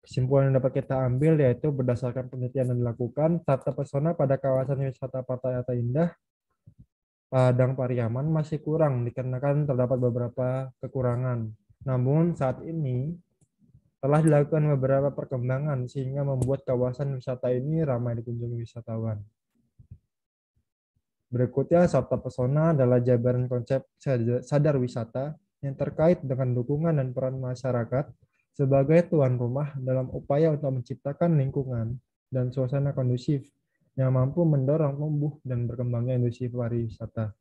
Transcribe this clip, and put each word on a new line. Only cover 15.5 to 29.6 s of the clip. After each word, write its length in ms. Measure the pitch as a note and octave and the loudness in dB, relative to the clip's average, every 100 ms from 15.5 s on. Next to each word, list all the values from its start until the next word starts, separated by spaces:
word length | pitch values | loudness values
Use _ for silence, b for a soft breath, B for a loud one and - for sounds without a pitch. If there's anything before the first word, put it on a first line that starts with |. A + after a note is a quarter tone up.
| C3 D3+ C3+ B2 | -2 -2 -4 -4
sehingga 400 | C#3+ C3 C#3 C#3 | -6 -6 -2 -2
membuat 400 | C3 B2 C3+ - | 0 0 -2 -2
kawasan 480 | B2 B2 B2+ C#3 C3 | 0 0 -2 -4 -4
wisata 320 | C3 B2 B2 | -6 -4 -2
ini 320 | B2 C#3 D#3+ D3+ | -2 0 -2 0
ramai 320 | A#2+ A#2+ A#2 | 0 -2 -4
dikunjungi 480 | A#2+ A#2 A#2+ A#2 A#2 | -6 -8 -6 -8 -10
wisatawan. 560 | A#2 A2+ A2+ A2+ G#2 G#2 _ _ _ _ _ - - _ _ _ _ _ _ _ _ _ _ _ _ _ | -14 -8 -6 -4 -6 -10 _ _ _ _ _ -20 -20 _ _ _ _ _ _ _ _ _ _ _ _ _
Berikutnya, 560 | A#2+ B2+ C#3 C3 E3+ F3 | -2 0 0 2 4 4
Sabta 320 | C3+ A#2+ B2 | 2 0 -4
Pesona 560 | C3 - B2+ D3 E3 | -4 -2 0 2 2
adalah 240 | D#3 B2 B2 | 4 4 4
jabaran 480 | A#2+ B2 B2 B2 B2+ | 4 2 2 0 -2
konsep 400 | B2 A#2 C3+ - _ | -4 -2 -4 -4 _
sad-, 400 | D3 B2+ A#2 B2 | -2 0 0 -2
sadar 400 | - D3 D3+ C#3+ | 0 2 2 2
wisata 560 | B2 B2 A2+ B2+ C#3+ D3+ _ _ | -2 -4 -6 -6 -6 -10 _ _
yang 160 | C#3 C3+ | -10 -4
terkait 480 | C#3+ - D#3+ F3 C3 | -6 2 2 2 0
dengan 320 | B2+ B2+ B2 | -2 0 0
dukungan 400 | A#2+ D3 E3 D3+ | -2 0 0 0
dan 160 | B2+ | -2
peran 240 | B2+ C3 C3 | -4 -4 -4
masyarakat 720 | C3 B2+ C3 B2 A2+ B2+ D3 - _ _ _ - | -6 -4 -2 -2 0 -2 -4 -10 _ _ _ -2
sebagai 480 | C3+ C#3 C#3 D#3+ E3+ | 4 4 6 4 4
tuan 320 | D#3+ C3 B2 | 2 2 2
rumah 400 | A#2+ C3 | -2 -2